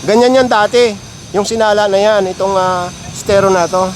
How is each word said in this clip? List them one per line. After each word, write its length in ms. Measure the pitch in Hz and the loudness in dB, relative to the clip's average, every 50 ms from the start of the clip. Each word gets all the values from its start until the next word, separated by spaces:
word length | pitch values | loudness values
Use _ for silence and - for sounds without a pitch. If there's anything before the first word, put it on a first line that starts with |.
| - | 0
Ganyan 400 | 147 208 233 247 247 254 262 254 | 2 2 4 4 4 4 2 2
yan 40 | 240 | 2
dati, 440 | 247 208 208 208 - 240 240 226 202 196 - - - - - - | 2 0 0 2 2 2 2 2 -2 -8 -14 -18 -18 -18 -16 -6
yung 160 | - 196 202 202 | -4 -4 -4 -2
sinala 400 | 226 226 220 214 208 208 208 202 | -2 -2 0 0 2 2 0 2
na 80 | 190 | 2
yan, 320 | 196 202 214 214 208 190 185 | 2 2 2 2 2 0 -2
itong, 240 | 180 185 190 196 | -4 -4 -4 -2
ah, 320 | 196 190 185 185 185 180 180 180 180 - - - | 0 0 0 0 -2 -2 -4 -8 -10 -14 -14 -14
estero 400 | - - - - 202 196 196 196 | -14 -8 -2 0 2 2 4 4
na 160 | 190 180 170 | 2 2 0
to. 240 | 160 180 185 190 185 185 | 0 0 -2 -2 -2 -6